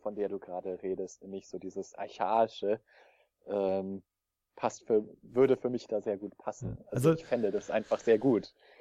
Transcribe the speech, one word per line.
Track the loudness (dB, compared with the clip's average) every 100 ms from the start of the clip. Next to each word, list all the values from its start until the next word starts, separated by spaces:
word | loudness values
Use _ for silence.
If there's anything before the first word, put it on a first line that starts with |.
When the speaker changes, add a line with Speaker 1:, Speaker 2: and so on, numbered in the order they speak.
Speaker 1:
von | -8
der | -4 -4
du | -4
gerade | -8 -8 -6 -6
redest, | -4 -4 -6 -10
nämlich | -12 -12 -10
so | -10
dieses | -8 -10 -10
Archaische, | -10 -12 -4 0 4 2 2 -2 -2 _ _ _ _ _ _ -6
ähm, | -2 0 0 -4 -8 -14 _ _ _ _ -4
passt | -4 -4 2
für, | 2 2 -14
würde | -4 4 4 4
für | 2
mich | -4 -4
da | -4
sehr | -2 -6
gut | -6 -8
passen. | -10 -8 -10 -10
Speaker 2:
Ja. | -6
Speaker 1:
Also | 2 2
Speaker 2:
Also |
Speaker 1:
ich | 2 0
fände | 0 0
das | -2 -2
einfach | -4 0 -2
sehr | 4 4
gut, | 6 2 0 _ _ -20